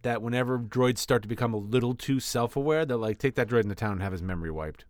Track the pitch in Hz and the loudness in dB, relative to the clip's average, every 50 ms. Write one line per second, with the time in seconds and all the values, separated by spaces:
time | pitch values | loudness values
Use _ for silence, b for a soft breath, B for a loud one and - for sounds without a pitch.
0 | - 120 117 107 110 117 120 123 123 123 127 123 120 104 - 127 127 127 127 - | -4 -2 -2 -2 -2 -2 0 0 0 0 -2 -2 -4 -2 0 2 4 4 2 2
1 | - - 131 117 101 104 117 - 120 117 113 104 101 104 117 127 120 123 127 - | 2 2 2 2 0 -2 -4 -2 0 0 -2 -2 -2 0 2 2 2 0 -2 -2
2 | - 143 135 131 - - - 120 120 120 - 139 139 156 156 160 160 135 120 117 | 0 0 0 0 0 -2 -2 0 0 0 0 0 2 2 2 2 2 0 0 0
3 | 110 110 104 - - 135 - 131 123 107 123 117 104 101 98 - 113 107 98 90 | 0 0 0 0 0 0 2 0 0 2 4 2 2 2 0 -2 -2 -2 -2 -2
4 | 98 98 92 85 90 92 90 85 82 80 78 78 78 78 73 - - | -2 -4 -4 -4 -4 -4 -4 -4 -4 -4 -4 -4 -6 -6 -8 -12 -18